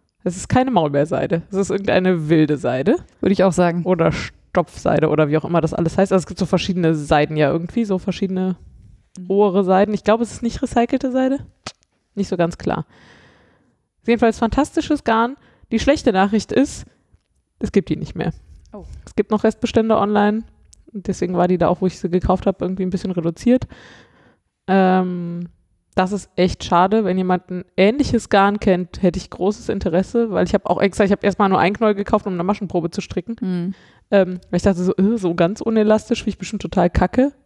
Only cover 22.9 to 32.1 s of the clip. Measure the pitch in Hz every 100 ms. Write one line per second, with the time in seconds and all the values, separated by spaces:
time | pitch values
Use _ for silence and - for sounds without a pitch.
22.9 | 180 185 180 165 165 233 254 - - -
23.9 | - _ _ _ _ _ _ - 190 185
24.9 | 185 185 180 170 175 175 _ _ _ _
25.9 | - 185 202 - - 180 - - 175 190
26.9 | 220 196 185 185 180 - 180 - - 196
27.9 | 269 - 233 - 202 202 208 202 180 180
28.9 | - 185 175 - - 185 208 - 190 190
29.9 | 165 190 240 226 180 180 202 - - 202
30.9 | - 202 196 202 185 196 190 180 208 220
31.9 | 202 202